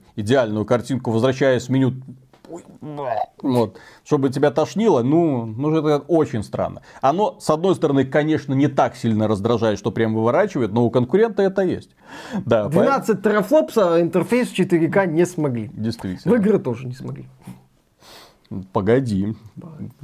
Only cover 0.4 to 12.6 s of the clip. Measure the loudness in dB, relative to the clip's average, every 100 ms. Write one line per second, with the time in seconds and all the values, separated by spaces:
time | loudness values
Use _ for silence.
0.4 | 2 -2 0 0 0 -4 -2 0 0 2
1.4 | 2 2 0 0 0 -2 -12 -20 _ _
2.4 | -20 -20 -20 -18 -16 -10 -6 -4 -6 _
3.4 | -2 0 0 -4 -20 -20 -4 0 0 0
4.4 | 0 0 -2 0 2 2 2 2 2 -2
5.4 | -6 -4 -2 0 0 -2 0 0 0 -2
6.4 | -6 -4 -6 -6 -18 -2 0 2 0 -2
7.4 | -2 0 2 2 2 2 2 2 2 -2
8.4 | -2 0 2 2 0 0 -2 0 2 0
9.4 | 2 2 2 0 -4 -2 0 2 2 2
10.4 | 0 0 -2 2 2 2 2 2 2 2
11.4 | 0 0 -2 -2 -8 _ -20 -18 -10 -8
12.4 | 0 0